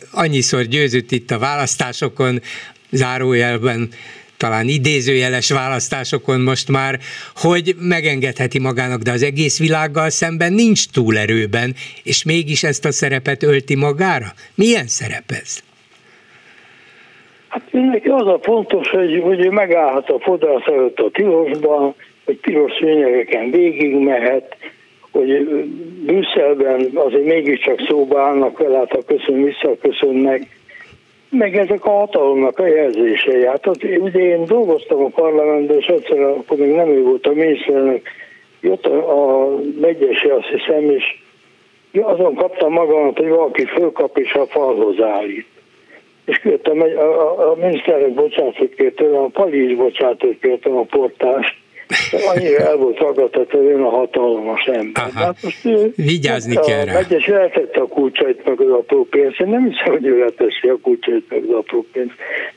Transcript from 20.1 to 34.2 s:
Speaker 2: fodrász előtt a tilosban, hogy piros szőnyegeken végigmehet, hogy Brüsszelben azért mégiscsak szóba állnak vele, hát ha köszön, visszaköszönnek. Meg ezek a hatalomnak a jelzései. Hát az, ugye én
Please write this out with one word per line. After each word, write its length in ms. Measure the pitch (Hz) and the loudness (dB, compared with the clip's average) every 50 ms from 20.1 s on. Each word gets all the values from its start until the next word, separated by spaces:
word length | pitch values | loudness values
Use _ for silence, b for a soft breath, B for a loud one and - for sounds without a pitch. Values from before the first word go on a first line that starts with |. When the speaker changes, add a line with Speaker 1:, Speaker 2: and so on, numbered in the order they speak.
| 143 123 | -2 -2
Speaker 2:
fodrász 460 | - - 180 160 156 151 139 120 - | 0 -2 0 0 2 0 0 0 0
előtt 320 | - 151 135 131 120 - - | 0 0 2 0 0 0 -2
a 100 | - 180 - | -2 -2 0
tilosban, 800 | - 208 202 170 165 165 143 143 151 151 151 151 147 139 139 139 B B B B _ _ | 0 0 2 2 2 0 0 -2 -2 0 0 2 2 0 -2 -2 B B B B _ _
hogy 120 | - - | -6 -6
piros 340 | - - - 180 151 147 127 - - | -4 -4 -2 0 0 0 0 0 -2
szőnyegeken 720 | 165 156 156 151 143 127 123 123 113 - - 113 113 123 | 0 2 2 2 2 2 2 0 0 -2 -4 -4 -2 0
végigmehet, 1040 | 139 175 175 170 151 143 151 143 135 139 139 143 135 120 117 123 135 131 127 - - B B B B B B B B _ - _ | 2 2 2 2 2 0 -2 0 2 2 2 2 0 0 0 0 0 -2 -4 -6 -18 B B B B B B B B _ -20 _
hogy 360 | - - 127 131 139 143 143 156 147 - - - - 170 170 - - - 151 | -2 0 0 2 2 0 0 0 -2 -4 -4 -6 -10 -14 -14 -16 -14 -10 -2
Brüsszelben 840 | 143 170 196 180 - - 180 151 143 147 139 139 135 131 127 131 127 135 | 0 0 0 0 0 0 0 2 2 2 2 2 0 2 0 0 -2 0
azért 320 | 165 147 131 113 143 143 | 0 0 2 2 2 2
mégiscsak 540 | 156 165 165 147 143 139 - - 143 123 - 131 | 2 2 2 2 0 -2 0 0 -2 -2 -2 -2
szóba 340 | - 151 147 139 131 143 139 | 0 0 0 2 2 2 2
állnak 360 | 139 143 143 139 135 123 - | 2 2 2 2 0 0 0
vele, 200 | - 160 143 131 | -2 0 2 2
hát 140 | 131 123 - | 2 0 0
ha 100 | - 131 123 | -2 -6 -2
köszön, 360 | - 147 131 - - 135 131 139 | -2 -2 -2 0 -2 0 2 0
visszaköszönnek. 1120 | 143 139 - - 147 120 - - 143 131 - 147 139 131 131 135 139 135 131 131 - - _ _ B B B B B B B _ _ _ _ _ _ | 0 -2 -2 -2 -2 -2 0 0 -2 0 0 0 0 2 2 2 2 0 -2 -4 -10 -20 _ _ B B B B B B B _ _ _ _ _ _
Meg 260 | 277 254 220 196 180 | 0 0 0 2 2
ezek 280 | 202 196 170 208 185 - | 0 2 2 0 0 2
a 40 | 220 | 2
hatalomnak 680 | 208 202 208 202 - 175 139 139 139 135 135 127 - - | 2 2 2 2 2 2 2 4 4 4 2 2 0 0
a 80 | 185 | 2
jelzései. 800 | 175 156 156 151 131 110 110 120 113 107 104 - 139 131 127 123 | 4 4 4 2 2 2 2 0 2 2 0 0 2 2 2 2
Hát 220 | 123 135 139 - | 2 0 0 -2
az, 100 | 202 180 - 214 202 185 170 | -2 -2 -2 -2 -2 0 0
ugye 200 | 185 196 175 | -2 0 0
én 260 | 185 | 2